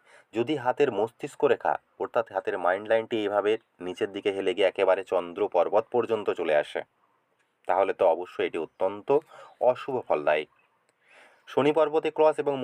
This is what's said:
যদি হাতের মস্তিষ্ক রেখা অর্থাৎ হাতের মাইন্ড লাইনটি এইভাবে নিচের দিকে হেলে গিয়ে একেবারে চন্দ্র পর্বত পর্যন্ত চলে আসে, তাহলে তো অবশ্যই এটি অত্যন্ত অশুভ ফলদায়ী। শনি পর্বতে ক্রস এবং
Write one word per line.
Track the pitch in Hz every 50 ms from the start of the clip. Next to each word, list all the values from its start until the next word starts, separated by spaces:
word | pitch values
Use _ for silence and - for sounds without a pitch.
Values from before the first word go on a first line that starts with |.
| _ _ - - _ _ -
যদি | 110 120 127 156
হাতের | 135 120 127 123 - 143 131
মস্তিষ্ক | 110 98 107 113 - _ - 147 - - 147
রেখা | 135 110 - - 82 76 - _ _ _ -
অর্থাৎ | 98 - - 120 113 -
হাতের | 101 95 - 107 101 101
মাইন্ড | 87 87 92 101 107 107
লাইনটি | 113 113 110 117 120
এইভাবে | 110 104 98 104 101 98 104 110 107 _ _ _ -
নিচের | 87 90 90 - 110 101
দিকে | 95 101 - 104
হেলে | 98 98 95 95 90
গিয়ে | 95 98 92
একেবারে | - - 98 92 92 98 95
চন্দ্র | - 95 90 87 87 85 98 104 92
পর্বত | - 90 82 82 90 107 - -
পর্যন্ত | - 120 113 107 113 104 101 110
চলে | 95 - 85 80 76
আসে, | 76 73 - - 78 - - _ _ _ _ _ _ _ _ _ _ _ _ _ _ _ -
তাহলে | 90 95 98 95 90 -
তো | 104 87 82
অবশ্যই | 85 90 - - - 95 82
এটি | - 82
অত্যন্ত | 78 - _ - 95 95 101 104 98 - 139 151 - _ - - - - - -
অশুভ | - 123 127 123 - - 131 117 -
ফলদায়ী। | - 82 78 73 76 76 76 76 - _ _ _ _ _ _ _ _ _ _ _ _ _ - - _ _ _ _ -
শনি | - 135 135 147
পর্বতে | 151 160 156 151 147 160 151 156
ক্রস | - 156 156 156 151 151
এবং | 139 143 139 131